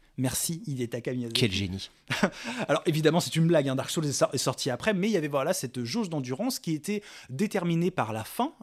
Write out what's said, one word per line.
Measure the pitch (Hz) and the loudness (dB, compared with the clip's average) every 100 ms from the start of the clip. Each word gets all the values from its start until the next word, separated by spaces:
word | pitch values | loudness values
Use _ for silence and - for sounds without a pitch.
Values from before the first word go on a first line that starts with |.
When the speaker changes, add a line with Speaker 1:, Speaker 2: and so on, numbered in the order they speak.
| _ - | _ -4
Speaker 1:
Merci | 131 - - 165 226 | -2 0 -2 -4 -6
Hidetaka | 131 117 120 127 | -4 -4 -4 -4
Miyazaki. | 127 117 113 | -4 -2 2
Speaker 2:
Quel | 120 | 2
génie. | 95 98 95 - _ - | 2 -2 -4 -10 _ -8
Speaker 1:
<laughs> | - 196 - 226 247 - | 0 0 0 -8 -4 0
Alors | 147 - | 0 2
évidemment | 156 156 165 | 4 4 4
c'est | - | 2
une | 160 165 | 4 6
blague, | 165 139 | 6 4
hein, | |
Dark | 135 - | 0 -2
Souls | - 151 | -2 0
est | |
sor-, | 127 160 | 2 2
est | 135 | 2
sorti | - 127 139 | 0 0 -2
après, | 120 - | -2 0
mais | 202 202 | 2 2
il | |
y | 202 | 2
avait, | 151 | 2
voilà, | 143 143 | 2 2
cette | 185 127 127 | 0 -2 -4
jauge | 117 208 202 | -4 -2 -2
d'endurance | 160 127 127 240 - | -4 -4 -4 -4 -4
qui | - | -4
était | 156 147 208 - - - | -4 -2 -4 -6 -14 -10
déterminée | 127 214 202 175 165 175 | -2 -2 0 0 2 2
par | 180 110 | 0 -2
la | 110 | -4
faim, | 104 - 185 - | -6 -2 -2 -4